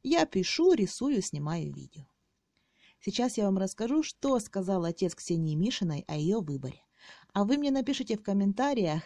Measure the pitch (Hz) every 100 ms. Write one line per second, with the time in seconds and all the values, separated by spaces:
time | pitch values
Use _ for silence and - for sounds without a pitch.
0 | 262 330 311 196 180 - 349 302 185 -
1 | 269 247 - 147 147 165 147 139 135 147
2 | 135 _ _ _ _ _ _ _ _ _
3 | - 214 247 233 202 190 190 - 226 302
4 | 302 - 277 254 220 196 185 190 170 165
5 | 180 - - 170 160 151 208 - 175 147
6 | - 151 156 220 156 139 131 - _ _
7 | - - _ 196 202 285 294 269 247 -
8 | 247 214 - 196 196 202 277 254 175 156